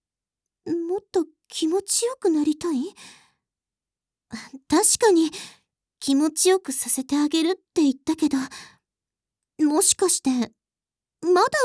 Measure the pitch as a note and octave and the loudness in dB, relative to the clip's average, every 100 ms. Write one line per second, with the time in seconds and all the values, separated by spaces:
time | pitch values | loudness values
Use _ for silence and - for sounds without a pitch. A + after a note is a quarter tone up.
0 | _ _ _ _ _ _ - E4+ E4+ G4 | _ _ _ _ _ _ -8 -6 -4 -6
1 | - F#4+ D#4 _ _ - D#4+ F#4+ G4 - | -4 -4 -4 _ _ -6 -2 -2 -4 -4
2 | A#4 C5 F#4+ D#4 D4+ D4+ F4 C4 F4 - | -4 -4 -2 0 0 -2 -2 -4 -4 -12
3 | - - _ _ _ _ _ _ _ _ | -20 -20 _ _ _ _ _ _ _ _
4 | _ _ _ A3 - C4+ - D#4+ - - | _ _ _ -18 -16 -16 -2 2 2 4
5 | A4 E4+ D#4 - - - _ _ _ - | 4 4 2 -4 -18 -20 _ _ _ -10
6 | - C#4 D#4 D#4 F4+ F#4+ - C4 - - | 0 2 2 0 2 2 0 -6 -4 -4
7 | C4 C#4+ D4 D#4+ D#4+ F#4 _ - C#4+ C4 | -2 -2 0 0 0 -2 _ 0 0 0
8 | - D#4+ D4 C4+ C4+ - - _ _ _ | -4 -2 0 -2 -6 -14 -20 _ _ _
9 | _ _ _ _ _ - D4+ D#4 - - | _ _ _ _ _ -2 0 2 2 2
10 | F#4 - C4+ B3 A3 _ _ _ _ _ | 0 0 -2 -2 -4 _ _ _ _ _
11 | _ _ E4 F4+ B4+ D5+ | _ _ 0 2 2 2